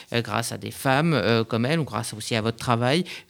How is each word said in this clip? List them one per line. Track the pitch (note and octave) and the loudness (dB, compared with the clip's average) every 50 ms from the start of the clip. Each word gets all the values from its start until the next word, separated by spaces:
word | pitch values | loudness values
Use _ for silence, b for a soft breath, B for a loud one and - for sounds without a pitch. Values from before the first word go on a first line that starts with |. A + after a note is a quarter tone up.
| B B | B B
euh, | - A#2 | -2 -2
grâce | A2+ A2 G#2 A2 A#2 - | 0 0 -2 -2 -2 -4
à | - | -6
des | G2+ - - | -8 -8 -10
femmes, | - - - C#3 C3 C#3 D#3+ E3+ D#3 | -6 -2 2 2 4 4 4 4 2
euh, | B2 F2 G#2+ A#2 A2+ A2+ | 4 4 4 4 2 2
comme | - B2 A2+ A#2 | 0 0 0 0
elle, | B2+ D#3+ E3 | 0 0 0
ou | D3 | -2
grâce | - G#2+ A2 A#2+ - - | -2 -4 -6 -6 -6 -8
aussi | G#2 - - A#2+ | -10 -6 -2 -2
à | A2+ | 0
votre | G#2+ A#2 A#2 | 0 0 -2
travail, | - - B2+ A#2+ A#2 A#2+ B2 C#3+ F3 F3+ B B B B | -2 0 0 0 2 2 2 2 0 0 B B B B